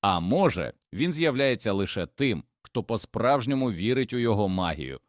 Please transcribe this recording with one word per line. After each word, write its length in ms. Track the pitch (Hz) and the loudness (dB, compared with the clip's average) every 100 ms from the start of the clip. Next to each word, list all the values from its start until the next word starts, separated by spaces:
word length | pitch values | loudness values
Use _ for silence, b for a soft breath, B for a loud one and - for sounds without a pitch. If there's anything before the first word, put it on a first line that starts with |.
А 180 | 101 90 | 2 2
може, 540 | 85 147 190 90 67 - _ | 2 4 2 2 -6 -8 _
він 200 | 87 160 | -4 -2
з'являється 600 | 151 160 131 139 120 110 | 2 0 2 2 0 0
лише 320 | 98 98 - 85 | 0 -2 -4 -6
тим, 380 | - 139 92 - _ | -2 0 0 -6 _
хто 220 | - - | -8 -8
по-справжньому 880 | - 113 - - 120 143 117 135 131 | -4 -4 -4 -2 2 2 2 -2 -2
вірить 420 | 90 104 127 127 | -2 0 0 -2
у 40 | 123 | -2
його 300 | 117 101 101 | 0 2 2
магію. 520 | 92 87 76 65 65 | 0 -2 -4 -8 -12